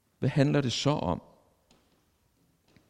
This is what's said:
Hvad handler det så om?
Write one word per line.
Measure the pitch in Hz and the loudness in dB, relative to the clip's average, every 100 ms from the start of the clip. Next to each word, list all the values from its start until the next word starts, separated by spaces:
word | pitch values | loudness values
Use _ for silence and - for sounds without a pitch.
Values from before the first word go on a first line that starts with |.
| _ _ | _ _
Hvad | 127 | -2
handler | 147 143 151 | 2 2 2
det | 135 | 0
så | - 139 | -2 -2
om? | 151 85 85 - - _ _ _ _ _ _ _ _ _ _ _ _ _ - _ | -2 -2 -4 -8 -20 _ _ _ _ _ _ _ _ _ _ _ _ _ -20 _